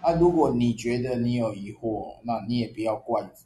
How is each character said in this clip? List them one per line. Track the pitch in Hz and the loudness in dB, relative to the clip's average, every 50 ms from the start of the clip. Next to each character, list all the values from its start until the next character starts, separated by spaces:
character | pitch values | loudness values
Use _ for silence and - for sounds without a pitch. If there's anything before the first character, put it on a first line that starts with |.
啊， | - 160 170 | 2 2 4
如 | 165 165 175 | 6 6 6
果 | 165 160 151 135 | 6 6 4 4
你 | 123 120 120 120 113 | 4 2 2 2 2
觉 | 113 - 117 120 120 | 0 -2 -2 -2 0
得 | 120 123 123 | -2 -2 -2
你 | 120 120 120 123 | 0 0 0 0
有 | 123 117 110 107 | 0 0 -2 -4
疑 | 98 101 101 - | -6 -10 -12 -12
惑， | - - 113 107 101 92 - - - - | -6 -4 -4 -4 -4 -6 -10 -14 -14 -6
那 | 117 117 110 95 | -4 -4 -4 -2
你 | 104 120 120 | -2 -2 -2
也 | 117 107 | -2 -4
不 | - 107 110 | -4 -6 -4
要 | 110 107 | -2 -4
怪 | 107 - - 120 107 98 95 - - - | -4 -4 -2 -2 -2 -2 -4 -14 -20 -20